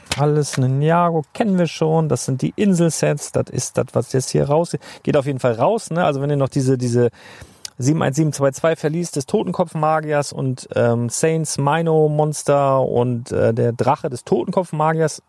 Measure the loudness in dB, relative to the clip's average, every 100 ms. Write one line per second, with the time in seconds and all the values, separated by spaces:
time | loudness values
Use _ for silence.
0 | -8 -2 0 2 0 0 0 2 2 2
1 | 2 0 -4 -2 0 2 0 0 0 2
2 | 2 0 -2 -2 -2 0 2 4 2 2
3 | 0 -2 -4 -4 -4 -4 -4 -4 -2 -2
4 | -2 -4 0 0 2 0 0 -6 -12 -8
5 | 0 0 0 -2 0 2 2 0 -2 -2
6 | 0 0 -2 0 0 0 0 0 2 2
7 | 2 0 -20 -20 -20 -20 -18 -4 0 2
8 | 0 0 0 2 -2 2 -2 0 -2 -4
9 | -4 -6 -2 -2 -2 -2 -4 0 0 0
10 | 0 -2 -2 -4 -4 -4 -4 0 2 2
11 | -2 -2 0 0 -2 -2 0 0 2 2
12 | 2 2 0 -2 0 2 4 2 2 0
13 | 0 -2 -4 0 0 2 0 0 0 0
14 | -4 -8 -2 0 0 -2 -2 0 0 2
15 | -2 -4